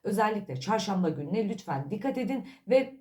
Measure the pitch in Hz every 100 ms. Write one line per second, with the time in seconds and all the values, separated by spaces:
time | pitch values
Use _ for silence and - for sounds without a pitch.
0 | 202 208 214 208 196 131 185 220 202 190
1 | 170 135 147 214 202 - - 135 139 208
2 | 269 254 226 262 180 - - 262 254 -